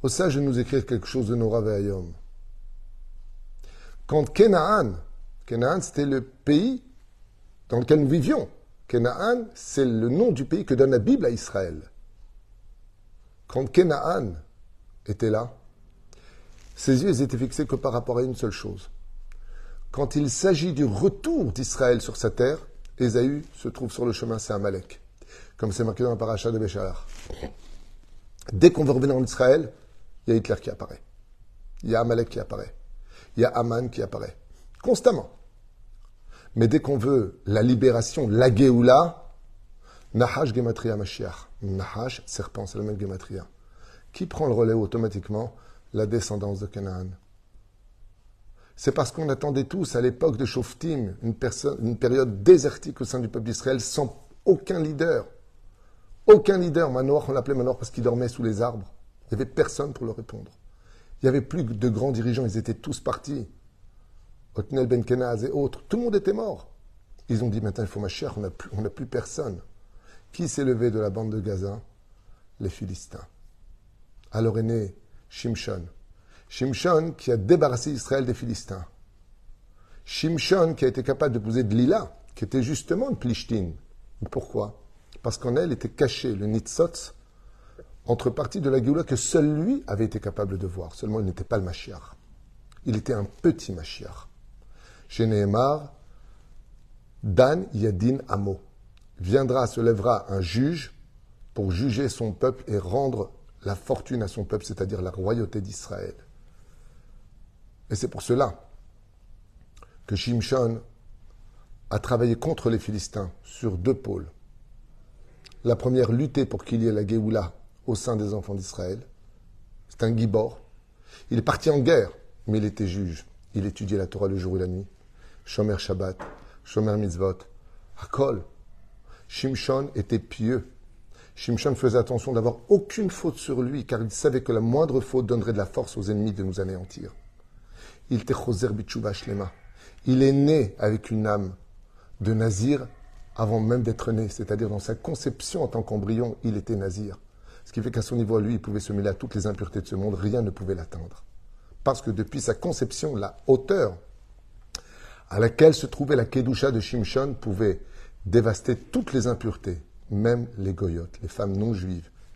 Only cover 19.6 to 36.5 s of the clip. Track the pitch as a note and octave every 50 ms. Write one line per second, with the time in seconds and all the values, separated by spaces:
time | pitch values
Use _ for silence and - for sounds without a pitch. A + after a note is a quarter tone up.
19.6 | - - - - - - - - C#3+ B2+ - D3 D3 C#3 A#2+ - - G3 F#3+ C#3+
20.6 | D#3 F#3 D#3+ C3 D3 A#2+ G2+ G2 C3 G3 - - - D#4 E4+ D#4 G3+ B2 F#2+ -
21.6 | C3 - - - C3+ B2 B2 A#2 G#2 - G#2+ - - A2+ - - B2 C3 D3+ D#3+
22.6 | - - - - - - - - B2+ B2 G#2+ A#2+ A#2+ C3 C#3+ D3 D3 - - -
23.6 | - A#2+ A2+ - C3 A2+ - - B2 A#2+ A2+ - - A#2 A2+ A2 - - G#2+ G2+
24.6 | G2 G#2 G2 F#2+ - - - - - - - - - - - - - - - -
25.6 | - G#2+ F#2+ - A#2+ A2 G2+ - B2 A#2+ A#2 G2+ A#2 A2 A2+ G2+ - A#2 A#2 A2
26.6 | G#2+ G2+ F2 G2+ G2 F#2+ - - - - - - - - - - - - - -
27.6 | - - - - - - - - - - - - - - - - - - - G2
28.6 | F2 F3+ F3 - D#3 C#3 C#3 B2+ C3 C#3 C#3 C3 C3 A#2 - - C3 B2+ C3+ D#3
29.6 | D#3+ - - - - - - - - - - - - - A2+ A2+ G#2 - A2 -
30.6 | - - - - - - - - - - - - - - - - - - - -
31.6 | - - - - - A2 A2+ A2+ A#2+ A#2+ A#2 A2+ A#2 A2 - A2+ G#2 - G#2 G2+
32.6 | G2+ - - - - - - - - - - - - - - - A2+ B2 - A#2
33.6 | A#2+ A#2 A#2 A#2 B2+ B2 - - A2+ G2 - G2+ G#2 - - - - - - -
34.6 | - - - - - B3 B3+ - - B3+ A3+ D3 - - - - - - - -
35.6 | - - - - - - - - - - - - - - - - - -